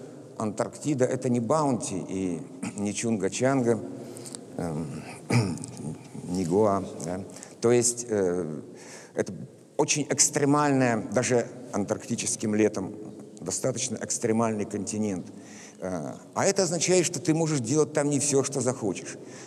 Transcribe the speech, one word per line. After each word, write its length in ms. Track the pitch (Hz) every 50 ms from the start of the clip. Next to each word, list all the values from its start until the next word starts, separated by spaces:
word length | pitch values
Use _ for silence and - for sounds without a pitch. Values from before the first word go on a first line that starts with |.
| - - - - - - -
Антарктида — 680 | - 110 107 95 - 117 98 - - - 147 151 123 127 - -
это 120 | 127 - 127
не 100 | 120 123
Баунти 560 | 117 110 147 160 151 139 127 104 - - 101 87 73 -
и 320 | - 95 95 90 85 80 69 - - -
<clears throat> 180 | - - -
не 160 | - 101 104
Чунга-Чанга, 840 | 98 - - 117 113 98 92 95 95 - 123 131 139 135 120 117 117 104 - - - - - - - - - - - - - - -
эм, 460 | - - 82 78 73 - - - - - - - - - -
<clears throat> 280 | - 120 117 92 80 - - - - - - 78 78 - - - - - - 87
не 160 | 90 92 95
Гоа, 400 | 80 90 101 110 104 98 98 95 98 - - -
да. 160 | 85 90 98 98 - - - - - - -
То 100 | - 117
есть, 360 | 123 120 113 - - - - 113
э, 520 | 107 101 95 90 87 90 85 78 78 71 - - - - - - - - - - -
это 180 | 107 107 - 92 - - - - - - - -
очень 320 | - 156 160 - 156 - -
экстремальная, 1000 | 135 - - - - 151 143 139 147 147 151 143 139 131 131 120 117 107 92 95
даже 340 | 101 127 120 - 127 120 - - - - - -
антарктическим 840 | - 101 98 - 107 95 - - 117 - - - - - - 110 107
летом, 380 | 107 107 104 - - 95 82 - - - - - - - - - -
достаточно 560 | 85 - - - - 131 127 - - - 110 -
экстремальный 640 | - - - - - 110 110 113 117 113 110 104 101
континент. 640 | - - 101 95 92 - 107 107 104 95 87 80 - - - - - - - - - - -
Э, 340 | - 92 95 82 73 65 55 - - - -
а 100 | - 131
это 180 | 190 196 196 190
означает, 420 | 160 175 165 - 170 180 185 165
что 140 | - - 139
ты 120 | - -
можешь 280 | 156 160 165 156 156 139
делать 320 | 117 107 143 156 147 151
там 180 | 151 156 143 143
не 80 | 147 135
всё, 240 | 139 - 135 139
что 180 | 131 135 - 143
захочешь. 560 | 117 127 120 - 117 98 85 - - - - - - - - - -